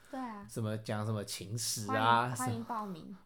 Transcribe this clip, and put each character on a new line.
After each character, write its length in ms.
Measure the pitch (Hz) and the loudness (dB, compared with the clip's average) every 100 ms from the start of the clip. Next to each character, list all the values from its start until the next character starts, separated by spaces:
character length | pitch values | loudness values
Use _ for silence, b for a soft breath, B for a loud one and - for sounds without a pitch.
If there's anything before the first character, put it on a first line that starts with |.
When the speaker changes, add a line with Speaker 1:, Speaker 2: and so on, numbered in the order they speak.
| - | -12
Speaker 1:
对 100 | 269 | -8
啊。 260 | 254 208 202 | -8 -8 -8
Speaker 2:
什 140 | - | -4
么 140 | 110 110 | -2 -2
讲 260 | 110 107 107 | -2 -2 0
什 80 | |
么 100 | 107 | -2
情 340 | 98 - 90 117 | -2 -6 -6 -4
史 280 | - - 101 | -2 -2 0
啊， 380 | 107 226 233 233 | 4 8 8 6
Speaker 1:
欢 0 | |
迎， 60 | 127 | 2
Speaker 2:
什 40 | |
么 60 | 254 | 0
Speaker 1:
欢 100 | 226 | -2
迎 80 | |
报 220 | 233 233 208 | -4 -4 -4
名。 320 | 165 - 190 | -8 -10 -16